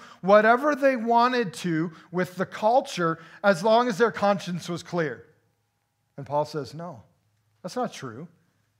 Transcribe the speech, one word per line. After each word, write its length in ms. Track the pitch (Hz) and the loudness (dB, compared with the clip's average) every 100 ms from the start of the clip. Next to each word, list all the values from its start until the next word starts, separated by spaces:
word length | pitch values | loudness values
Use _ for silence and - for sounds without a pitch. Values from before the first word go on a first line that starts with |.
| - - | -10 -8
whatever 540 | 180 208 220 240 294 285 | 6 6 8 4 2 2
they 200 | 269 254 | 2 0
wanted 580 | 233 233 240 247 202 - | 0 2 2 0 -4 -4
to 360 | 180 156 170 160 - | -4 -2 -4 -8 -10
with 240 | 175 180 180 | -6 -6 -4
the 100 | 185 | -8
culture 760 | - 214 254 277 - 170 160 - - | -2 2 2 0 -2 -2 -2 -10 -2
as 200 | 202 170 | 0 2
long 260 | 214 226 247 | 4 4 2
as 80 | 175 | 0
their 140 | 226 | 0
conscience 580 | - 202 196 - 175 - | 2 0 0 -4 -8 -8
was 140 | 170 | -10
clear. 420 | - 175 151 110 - _ _ _ _ _ _ _ _ - | -6 -4 -4 -6 -16 _ _ _ _ _ _ _ _ -18
And 100 | 135 | -6
Paul 200 | 147 147 | -4 -4
says, 280 | 156 123 | -6 -10
"No, 300 | 143 175 123 - _ _ _ _ _ | -12 -14 -16 -20 _ _ _ _ _
that's 140 | 180 247 | -12 -8
not 160 | 240 | -8
true. 360 | - 131 110 170 _ _ _ _ | -8 -12 -12 -16 _ _ _ _